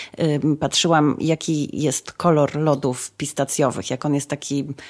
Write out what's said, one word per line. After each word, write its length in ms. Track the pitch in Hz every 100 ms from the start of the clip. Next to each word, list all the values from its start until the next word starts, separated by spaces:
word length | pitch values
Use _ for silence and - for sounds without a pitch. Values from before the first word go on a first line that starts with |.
| - -
ym, 380 | 165 147 151 147
patrzyłam, 600 | 147 - 170 160 151 -
jaki 640 | 156 160 - 151 - -
jest 300 | 147 - -
kolor 440 | - 175 151 139 147
lodów 560 | 156 139 135 127 -
pistacjowych. 760 | - 139 - 139 - 135 104 -
Jak 160 | 131 151
on 100 | 143
jest 140 | -
taki 380 | 143 - 143 151 131 -